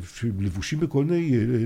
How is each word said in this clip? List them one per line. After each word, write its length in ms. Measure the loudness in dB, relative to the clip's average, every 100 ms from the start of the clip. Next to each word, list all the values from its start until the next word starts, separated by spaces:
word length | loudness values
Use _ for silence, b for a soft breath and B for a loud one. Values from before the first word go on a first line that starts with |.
| -6
שלבושים 680 | -6 -4 -2 -2 -2 -4 -2
בכל 240 | 0 2
מיני, 300 | 2 2 2 2
אה, 80 | 2 2